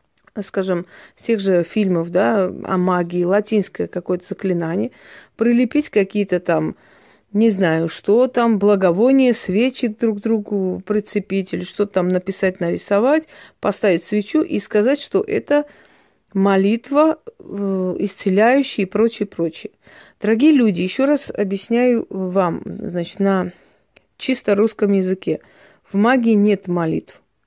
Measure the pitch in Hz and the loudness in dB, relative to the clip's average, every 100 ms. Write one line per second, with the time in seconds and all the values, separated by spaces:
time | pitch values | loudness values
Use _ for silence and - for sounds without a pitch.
0 | _ _ _ - 196 - 185 175 180 - | _ _ _ -14 -8 -6 -2 -4 -4 -16
1 | - _ - 220 196 175 170 214 190 175 | -20 _ -4 -2 2 0 0 0 0 0
2 | 170 175 233 220 185 - - 180 180 180 | 0 0 2 2 -2 -4 -4 -2 0 0
3 | 170 175 175 202 208 220 185 - 175 180 | -2 -2 0 0 0 -2 -2 -6 -8 -6
4 | - 180 - 185 190 175 160 180 233 - | -4 -6 -6 -8 -4 -2 -2 -4 -6 -8
5 | - - - - 233 240 247 294 294 214 | -20 -20 -20 -2 0 2 2 -2 0 0
6 | 196 208 196 180 - 160 156 - _ _ | 0 0 0 -2 0 -2 -2 -6 _ _
7 | _ _ _ 202 226 190 175 160 165 - | _ _ _ 0 2 2 2 2 -2 -6
8 | - 220 254 247 233 208 202 202 185 170 | 0 2 2 2 0 2 2 2 2 2
9 | 247 269 254 233 - 190 254 254 233 214 | 4 4 4 0 -2 0 0 0 -4 -2
10 | 226 202 220 226 202 202 185 180 - 208 | -2 -2 -2 -2 -2 -4 -2 -4 -4 -4
11 | 208 208 - 190 185 180 180 - 202 185 | -2 -6 -4 -4 -4 -6 -8 -4 -2 0
12 | 180 180 185 190 190 185 170 175 - 202 | 0 0 -2 -2 -2 -2 -4 -4 0 0
13 | 247 311 311 - - _ - 185 208 165 | 2 0 -2 -20 -20 _ -6 -2 0 0
14 | - 208 202 311 - 208 - 214 220 294 | 0 -4 0 -2 -2 -4 -2 0 2 0
15 | - 190 - - - 294 294 - _ _ | -2 -4 -2 -4 0 0 0 -12 _ _
16 | _ _ _ 196 196 196 196 233 - 285 | _ _ _ -2 2 2 2 0 -2 2
17 | 320 311 - _ - 202 196 190 185 - | 2 0 -8 _ -12 -6 -4 -2 -2 -2
18 | 202 - 202 190 226 269 262 - 185 208 | -4 -4 -2 2 4 2 0 -4 -4 0
19 | 226 - 208 - 165 - - _ _ - | 0 0 -8 -4 -4 -4 -16 _ _ -20
20 | - _ 196 220 302 294 226 175 185 - | -20 _ -2 4 4 6 4 2 -4 0
21 | 277 285 - - 202 196 - 233 247 233 | 0 0 -2 -4 -4 -4 -2 2 2 2
22 | - 190 185 185 180 - - 180 170 175 | -2 -6 -2 0 0 -2 -8 -10 -8 -6
23 | 170 - 196 190 180 - _ _ _ _ | -8 -2 0 2 -2 -8 _ _ _ _
24 | _ - - 254 - 202 220 - 202 196 | _ -14 -4 -4 0 2 2 0 0 2
25 | 185 190 - 156 _ _ _ _ _ 196 | 0 -2 -4 -6 _ _ _ _ _ 0
26 | 214 262 226 208 208 202 190 175 165 160 | 2 2 2 4 4 0 -2 -4 -2 -4
27 | - - _ _ | -8 -20 _ _